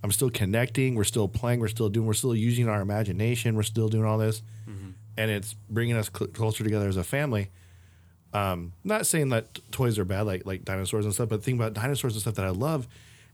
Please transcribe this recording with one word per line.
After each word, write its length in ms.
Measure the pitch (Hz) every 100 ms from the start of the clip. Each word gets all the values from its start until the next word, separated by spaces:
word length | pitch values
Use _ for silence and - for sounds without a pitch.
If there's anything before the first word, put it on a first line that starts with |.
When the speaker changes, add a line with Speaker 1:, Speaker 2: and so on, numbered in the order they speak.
Speaker 1:
I'm 80 | 104
still 180 | 101 135
connecting. 640 | 120 98 110 123 120 131
We're 100 | 120
still 240 | 98 120 101
playing. 320 | - 120 120
We're 80 | 113
still 220 | 113 113
doing, 160 | 104 113
we're 80 |
still 200 | 107 135
using 340 | 117 113 120 120
our 100 | 104
imagination. 720 | 98 104 107 110 110 120 117
We're 100 | 110
still 240 | 107 110 110
doing 160 | 110 110
all 100 | 110
this. 240 | 110 110 - - -
Speaker 2:
Mm-hmm. 240 | 98 98 92 - -
Speaker 1:
And 120 | 110
it's 220 | 104 101 - -
bringing 260 | 107 117 117
us 140 | 107 -
cl-, 120 | 104
closer 340 | - 110 107
together 240 | 107 104 101
as 80 | 95
a 80 |
family. 460 | 87 139 147 110 98 - - - - - - - _
Um, 400 | 104 98 87 85 -
not 220 | 190 214
saying 240 | 220 170 139
that 240 | 117 -
t-, 100 | - -
toys 260 | - 127 104
are 80 | 92
bad, 160 | 98
like, 240 | 107 92 95
like 180 | 92
dinosaurs 400 | 85 98 95 110
and 80 | 107
stuff, 160 | 101 120
but 120 | 107
the 20 |
thing 120 | 107 123
about 180 | 113
dinosaurs 400 | 107 117 139 131
and 80 | 107
stuff 140 | 101 104
that 100 | 95
I 40 |
love 380 | 92 139 160 120 - - - -